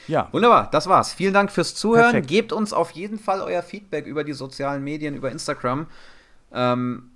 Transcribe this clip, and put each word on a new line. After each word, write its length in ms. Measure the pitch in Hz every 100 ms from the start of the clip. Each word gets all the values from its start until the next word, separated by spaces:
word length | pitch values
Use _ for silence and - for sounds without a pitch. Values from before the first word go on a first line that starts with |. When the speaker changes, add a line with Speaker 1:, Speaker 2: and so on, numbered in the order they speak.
| -
Speaker 1:
Ja. 220 | 151 -
Speaker 2:
Wunderbar, 380 | 151 233 190 104
das 160 | 151 160
war's. 260 | 170 110
Vielen 200 | - 185
Dank 180 | 196 202
fürs 240 | - 165 -
Zuhören. 360 | 208 233 233
Speaker 1:
Perfekt. 160 | 226 135
Speaker 2:
Gebt 260 | 180 220
uns 180 | 190 208
auf 180 | - 170
jeden 280 | 156 202 214
Fall 220 | - 190
euer 200 | 185 180
Feedback 440 | 170 196 202 151 143
über 180 | 143
die 100 | 147
sozialen 500 | 135 135 - 139 143
Medien, 320 | 139 151 147 143
über 160 | 135
Instagram, 560 | 113 - 143 123 135 160 - - - _ - _
ähm, 580 | 120 123 123 123 120 -